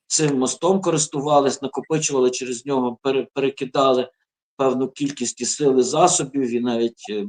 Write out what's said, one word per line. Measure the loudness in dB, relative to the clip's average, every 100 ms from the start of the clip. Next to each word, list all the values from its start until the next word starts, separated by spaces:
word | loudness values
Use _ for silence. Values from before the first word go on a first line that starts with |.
| _
цим | 0 0 0
мостом | -2 0 0 2
користувались, | 2 0 -2 -4 2 4 4 -2
накопичували | -6 -8 -2 -2 0 2 2
через | 0 -8 -8 -2
нього, | -2 -2 -2
пере-, | -2 -2 -2
перекидали | -2 -2 -4 -4 0 2 2 0 _ _ _ _ -2
певну | 0 0 -2
кількість | -4 -6 -4 -8 -6
і | -6
сил, | 0 2 4
і |
засобів, | 2 4 4 2 -2 -2 -2
і | -2
навіть, | 0 0 -2 -4 -8
е, | -6